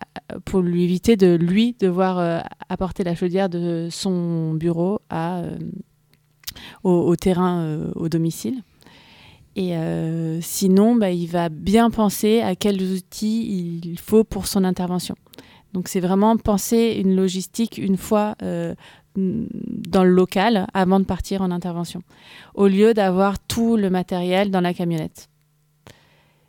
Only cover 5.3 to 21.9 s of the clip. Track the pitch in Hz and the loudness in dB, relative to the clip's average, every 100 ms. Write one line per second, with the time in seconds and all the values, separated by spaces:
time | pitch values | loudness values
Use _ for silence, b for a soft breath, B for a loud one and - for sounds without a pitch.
5.3 | 180 160 165 165 175 - _ _ _ _ | -6 -8 -8 -10 -12 -16 _ _ _ _
6.3 | _ - - B B 190 175 170 170 190 | _ -18 -16 B B 2 4 4 2 2
7.3 | 175 180 175 160 151 165 - 165 160 165 | 2 2 0 -2 -4 -6 -6 -2 -2 -2
8.3 | - 220 254 - _ B B B B B | -4 -6 -8 -12 _ B B B B B
9.3 | B _ - 180 165 165 165 160 165 165 | B _ -6 -4 -2 -2 -4 -4 -4 -4
10.3 | 165 165 - 190 190 220 240 196 175 170 | -4 -6 0 4 6 6 4 2 0 -2
11.3 | 170 170 151 180 220 233 220 208 - 214 | -2 -2 -4 2 4 4 4 0 2 2
12.3 | 226 214 180 208 196 185 185 - - 214 | 2 0 0 0 0 -2 -4 -8 -6 -4
13.3 | 226 226 185 175 170 170 175 - 214 220 | -2 -4 -6 -6 -8 -10 -12 2 2 2
14.3 | 196 180 202 185 180 180 180 - - _ | -2 -2 0 0 0 -2 -4 -6 -12 _
15.3 | B B B B 180 180 196 175 196 214 | B B B B -8 -4 -2 0 4 4
16.3 | 226 - 196 - 233 226 208 190 185 190 | 2 2 0 2 2 2 2 2 2 0
17.3 | 185 - - 233 - 196 185 - 214 208 | -2 -6 -4 -6 -4 -2 -2 0 0 0
18.3 | - 185 170 170 180 B B B 196 185 | -4 -6 -4 -6 -8 B B B -4 -4
19.3 | - - - - - 165 185 185 180 180 | -4 -6 -8 -10 -10 -2 2 6 6 4
20.3 | 190 214 214 - 196 185 196 190 180 - | 2 2 2 0 0 2 2 2 -4 -4
21.3 | 196 185 175 180 170 175 | -4 -4 -4 -6 -6 -8